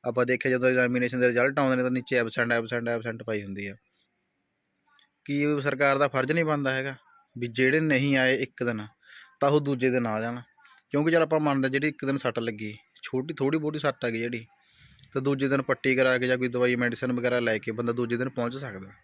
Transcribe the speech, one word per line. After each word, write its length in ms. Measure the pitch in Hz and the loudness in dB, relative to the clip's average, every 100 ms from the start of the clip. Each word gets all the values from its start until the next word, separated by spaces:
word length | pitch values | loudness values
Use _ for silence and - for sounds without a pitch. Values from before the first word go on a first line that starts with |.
| 123 | -2
ਆਪਾਂ 200 | 120 123 | -2 0
ਦੇਖਿਆ 260 | 127 135 | 0 2
ਜਦੋਂ 180 | 127 127 | 2 4
ਐਗਜ਼ਾਮੀਨੇਸ਼ਨ 500 | 127 123 123 123 123 | 4 2 2 0 2
ਦੇ 80 | 123 | 2
ਰਿਜ਼ਲਟ 320 | 120 131 139 | 4 2 2
ਆਉਂਦੇ 160 | 135 127 | 2 2
ਨੇ 60 | |
ਤਾਂ 100 | 127 | 0
ਨੀਚੇ 240 | 127 120 127 | -2 0 0
ਐਬਸੈਂਟ, 360 | 113 - 120 | 0 -2 0
ਐਬਸੈਂਟ, 380 | 117 113 120 117 | 0 0 -4 -2
ਐਬਸੈਂਟ 340 | 117 117 113 | -4 -4 -8
ਪਾਈ 200 | 117 107 | -6 -6
ਹੁੰਦੀ 240 | 98 98 101 | -6 -10 -10
ਆ। 80 | 98 _ _ _ _ _ _ _ _ _ _ _ _ _ _ - | -14 _ _ _ _ _ _ _ _ _ _ _ _ _ _ -6
ਕੀ 200 | 143 147 | -2 0
ਉਹ 160 | 147 | 0
ਸਰਕਾਰ 360 | 139 135 139 135 | -2 2 2 4
ਦਾ 100 | 143 | 2
ਫਰਜ਼ 240 | 135 135 | 2 0
ਨਹੀਂ 140 | 165 156 | 0 0
ਬਣਦਾ 260 | 147 135 | 0 0
ਹੈਗਾ 240 | 131 135 131 _ _ _ 123 | -2 -6 -10 _ _ _ -8
ਵੀ 100 | 120 | -8
ਜਿਹੜੇ 320 | 113 131 156 | 2 2 4
ਨਹੀਂ 380 | 160 135 139 135 | 2 2 2 4
ਆਏ 200 | 131 127 | 4 2
ਇੱਕ 260 | 127 - | -2 -4
ਦਿਨ 240 | 120 110 107 _ _ - - _ | -4 -4 -10 _ _ -20 -20 _
ਤਾਂ 80 | 139 | 2
ਉਹ 120 | 151 | 2
ਦੂਜੇ 280 | 143 131 131 | 0 0 2
ਦਿਨ 180 | 123 117 | 2 0
ਆ 140 | 107 | -2
ਜਾਣ? 200 | 117 120 117 _ - - _ | -4 -8 -14 _ -20 -20 _
ਕਿਉਂਕਿ 220 | 143 156 | 0 2
ਚੱਲ 100 | 165 | 2
ਆਪਾਂ 180 | 156 160 | 4 2
ਮੰਨਦੇ 300 | 151 139 131 | 2 2 2
ਜਿਹੜੀ 180 | 135 151 | 0 -2
ਇੱਕ 180 | 151 135 | -2 -2
ਦਿਨ 120 | 139 | 0
ਸੱਟ 220 | 127 117 | -2 -2
ਲੱਗੀ, 380 | 117 104 107 107 _ _ | -4 -6 -10 -12 _ _
ਛੋਟੀ 300 | - 127 156 | -6 -6 -6
ਥੋੜ੍ਹੀ 260 | 156 139 156 | -2 0 0
ਬਹੁਤੀ 200 | 151 151 | -2 -2
ਸੱਟ 260 | 143 - 123 | -4 -2 -4
ਹੈਗੀ 140 | 113 | -4
ਜਿਹੜੀ, 260 | 120 120 117 _ _ _ - - - | -4 -6 -12 _ _ _ -20 -20 -8
ਤਾਂ 80 | 135 | -4
ਦੂਜੇ 260 | 135 139 135 | -2 0 0
ਦਿਨ 140 | 135 | 0
ਪੱਟੀ 340 | 131 127 135 131 | 0 0 2 4
ਕਰਾ 220 | 131 127 | 4 4
ਕੇ 100 | 127 | 2
ਜਾਂ 100 | 127 | 0
ਕੋਈ 100 | 123 | 0
ਦਵਾਈ 280 | 123 123 123 | 2 2 2
ਮੈਡੀਸਨ 360 | 120 117 127 | -2 -2 -4
ਵਗੈਰਾ 280 | 123 123 123 | -2 0 0
ਲੈ 180 | 117 110 | 0 -2
ਕੇ 140 | 117 | -4
ਬੰਦਾ 200 | 110 120 | -4 -4
ਦੂਜੇ 260 | 117 120 120 | -2 -2 -2
ਦਿਨ 120 | 131 | -4
ਪਹੁੰਚ 280 | 131 120 131 | -4 -4 -6
ਸਕਦਾ। 340 | 135 98 95 - | -12 -14 -16 -20